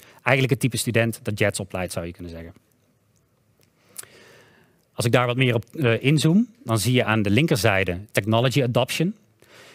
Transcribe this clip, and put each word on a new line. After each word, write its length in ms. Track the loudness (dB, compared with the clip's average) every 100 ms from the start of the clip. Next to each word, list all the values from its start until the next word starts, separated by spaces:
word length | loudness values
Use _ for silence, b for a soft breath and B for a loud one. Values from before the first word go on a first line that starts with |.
| B
Eigenlijk 380 | B 0 2 2
het 100 | 0
type 160 | -2 -2
student 440 | -2 0 0 -4
dat 160 | -6 -2
Jets 220 | -2 -4
opleidt, 320 | -8 -8 -8
zou 140 | -8 -10
je 60 |
kunnen 200 | -12 -14
zeggen. 200 | -14 -18 -20 _ _ _ _ _ _ _ _ _ _ _ B B B B B B B B B B B _
Als 140 | -4 2
ik 60 |
daar 140 | 2 2
wat 100 | 0
meer 180 | 0
op, 100 | 0 -4
eh, 280 | -2 0 2
inzoom, 460 | 2 2 4 2 2 -4
dan 140 | -4 -2
zie 140 | 0
je 120 | 0
aan 180 | 2 0
de 80 | 2
linkerzijde 680 | 2 2 2 2 2 0 -6 -6
technology 500 | -4 0 0 2 0
adoption. 520 | 0 0 -2 -2 -4 -4 _ _ B B B